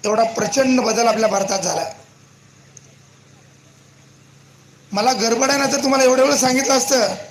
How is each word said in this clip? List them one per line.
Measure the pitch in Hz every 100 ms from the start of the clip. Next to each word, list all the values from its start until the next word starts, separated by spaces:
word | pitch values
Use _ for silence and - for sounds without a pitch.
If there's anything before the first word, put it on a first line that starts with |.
एवढा | 208 214
प्रचंड | 226 - - 269 262 254
बदल | 226 220 233
आपल्या | 220 220
भारतात | 196 190 196
झाला. | 175 160 - - - _ _ _ _ _ _ - - - _ _ _ - _ _ _ _ _ _ _ _ _ _ _ _ _ _ -
मला | 196 240
गडबड | 240 226 240 262
आहे | 277
ना, | 277
तर | -
तुम्हाला | 269 269
एवढं | 262 254
एवढं | 269 285
सांगितलं | 254 254 269
असतं | 269 254 262 208 - -